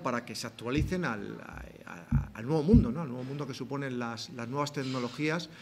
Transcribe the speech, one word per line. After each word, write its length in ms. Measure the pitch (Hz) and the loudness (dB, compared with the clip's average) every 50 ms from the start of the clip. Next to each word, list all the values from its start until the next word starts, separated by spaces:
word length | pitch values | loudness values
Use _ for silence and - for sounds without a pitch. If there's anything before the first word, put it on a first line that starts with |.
| - | -2
para 220 | 135 120 117 120 | -2 -2 -2 -4
que 100 | - 110 | -6 -8
se 120 | - - | -8 -8
actualicen 580 | 113 - - 110 117 131 151 - - 185 180 170 | -8 -10 -8 -6 -2 2 2 2 2 0 0 -2
al, 360 | 131 113 101 101 104 113 - | -2 -2 -4 -6 -8 -8 -10
a, 240 | - - - - - - - - - | -12 -12 -12 -12 -12 -14 -16 -16 -16
a, 440 | - - 87 85 - - - 92 98 - | -14 -14 -14 -2 2 2 2 2 0 -4
al 120 | 107 113 | -6 -2
nuevo 180 | 127 156 156 143 | 0 0 2 8
mundo, 260 | 170 226 - - - | 10 10 10 10 8
¿no? 100 | 113 165 | 4 -2
Al 80 | 170 131 | -4 -6
nuevo 140 | 120 127 127 | -6 -6 -6
mundo 240 | 131 139 147 147 | -6 -6 -6 -6
que 80 | 127 123 | -6 -6
suponen 440 | - 131 113 139 139 139 135 127 120 | -8 -6 -4 -4 -4 -2 -2 -2 -4
las, 320 | 120 117 113 110 - - | -4 -4 -4 -6 -8 -10
las 180 | 135 123 117 117 | -8 -8 -8 -4
nuevas 240 | 131 147 147 143 143 | -2 -2 -2 -2 -2
tecnologías 760 | 151 131 131 131 127 123 120 - - 147 156 156 175 170 - - - | -4 -4 -2 -2 -2 -4 -4 -4 -2 -2 0 0 -2 -4 -8 -12 -18